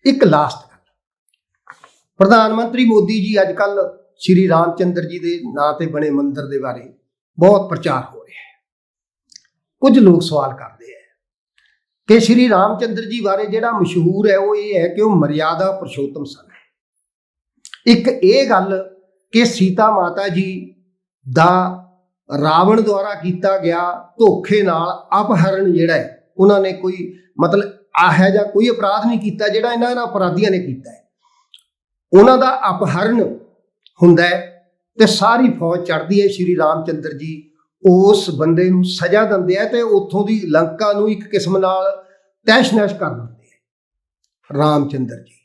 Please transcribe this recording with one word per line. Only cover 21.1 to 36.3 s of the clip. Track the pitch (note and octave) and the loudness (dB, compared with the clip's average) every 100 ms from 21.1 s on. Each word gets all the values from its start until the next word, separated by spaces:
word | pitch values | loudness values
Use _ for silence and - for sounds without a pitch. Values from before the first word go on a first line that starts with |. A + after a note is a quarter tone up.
| _ C3 B2+ | _ -4 2
ਦਾ | E3+ F#3 F3+ - - _ _ _ _ C#3+ | 4 2 -2 -6 -18 _ _ _ _ -4
ਰਾਵਣ | D3+ D#3+ F#3+ A3 | 0 2 4 2
ਦੁਆਰਾ | G#3 G3+ G#3 | 2 -2 -4
ਕੀਤਾ | G3+ E3+ F3+ G3 G3 | -8 -8 -4 -2 0
ਗਿਆ | E3+ E3+ F3 | -2 -4 -4
ਧੋਖੇ | F3 - - A3 F3+ - G#3 | -8 -14 2 2 2 -2 0
ਨਾਲ | F#3+ E3 E3+ - - G3 | 0 -2 -4 -8 -4 -2
ਅਪਹਰਣ | G#3+ F#3+ F#3 F#3+ G3 | 0 0 0 0 0
ਜਿਹੜਾ | E3 E3 | 0 0
ਹੈ, | D#3 - - _ - | -2 -4 -16 _ 2
ਉਹਨਾਂ | G3 G3+ | 4 4
ਨੇ | F#3+ | 0
ਕੋਈ | F3+ F#3 F#3 - - _ - | -4 -8 -8 -12 -16 _ 0
ਮਤਲਬ | E3+ G3+ G3+ - _ D#3 F3 | 2 0 -2 -12 _ 0 2
ਇਹੋ | D#3 F#3+ | 4 2
ਜਿਹਾ | G3+ | 2
ਕੋਈ | G#3 G3+ A#3+ | 0 0 0
ਅਪਰਾਧ | A3+ G3+ G#3 A3+ | 0 -2 -2 -2
ਨਹੀਂ | A#3 | -2
ਕੀਤਾ | G#3 - G#3 | -4 -4 -4
ਜਿਹੜਾ | A3 A#3 | -2 -2
ਇਹਨਾਂ, | A#3 A#3+ | -2 -4
ਇਹਨਾਂ | B3 A#3 | -4 -6
ਅਪਰਾਧੀਆਂ | G3+ F3+ F3+ G#3 | -4 -2 0 0
ਨੇ | F#3 | 0
ਕੀਤਾ | D#3 B2+ - | -4 -12 -16
ਹੈ। | - _ _ _ _ _ _ _ _ _ _ _ | -20 _ _ _ _ _ _ _ _ _ _ _
ਉਹਨਾਂ | F#3 A#3 B3+ | 6 6 6
ਦਾ | C4 B3+ G3+ | 0 -2 -4
ਅਪਹਰਣ | F3+ F3+ D#3+ A3 A#3 F#3 - _ _ _ _ _ _ | -4 -4 -2 -2 -2 -2 -6 _ _ _ _ _ _
ਹੁੰਦਾ | F3 E3+ | 4 6
ਹੈ | F3 F3+ - - _ _ _ - | 2 -2 -8 -20 _ _ _ 0
ਤੇ | G#3+ | 2
ਸਾਰੀ | - G3+ A#3+ B3+ | 4 2 2 2
ਫੌਜ | - E3+ F3 F3 | 0 -4 -4 -4
ਚੜ੍ਹਦੀ | D#3+ D#3 G3+ | -6 0 0
ਹੈ, | |
ਸ਼੍ਰੀ | G3+ | 0